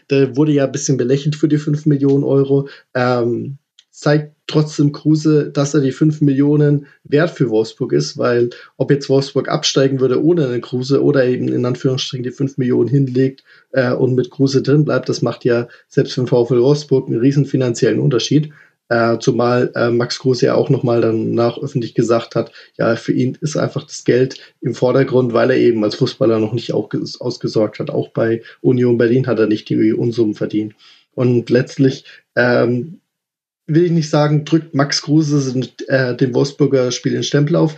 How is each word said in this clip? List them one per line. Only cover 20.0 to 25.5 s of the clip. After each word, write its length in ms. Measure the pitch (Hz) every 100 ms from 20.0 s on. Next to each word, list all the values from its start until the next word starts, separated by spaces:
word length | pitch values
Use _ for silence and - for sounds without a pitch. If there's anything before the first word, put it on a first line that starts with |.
| 120 -
Kruse 260 | 131 123 127
ja 100 | 117
auch 140 | 113
nochmal 320 | 120 123 117
danach 560 | 113 110 113 113 120 -
öffentlich 360 | 139 127 110
gesagt 420 | - 110 117 - 117
hat, 180 | 110 - - -
ja, 180 | 113 113
für 160 | -
ihn 260 | 131 127 -
ist 160 | 151 -
einfach 280 | 131 143 -
das 200 | - -
Geld 340 | 123 131 - - _
im 140 | 123 110
Vordergrund, 580 | 127 131 135 123 123
weil 160 | 110
er 80 | 123